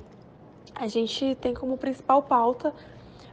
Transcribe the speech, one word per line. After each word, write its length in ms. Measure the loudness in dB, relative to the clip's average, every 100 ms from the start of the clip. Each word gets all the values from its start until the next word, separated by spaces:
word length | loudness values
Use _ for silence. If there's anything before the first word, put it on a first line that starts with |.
| -10 -20 -20 -20 -20 -20 -16
a 120 | -8 -4
gente 480 | 0 -2 0 -2 0
tem 140 | -2
como 240 | -2 -4 -4
principal 440 | -4 -4 4 4
pauta 520 | 6 4 4 2 -2 -4 -14 -20 -20 -20 -18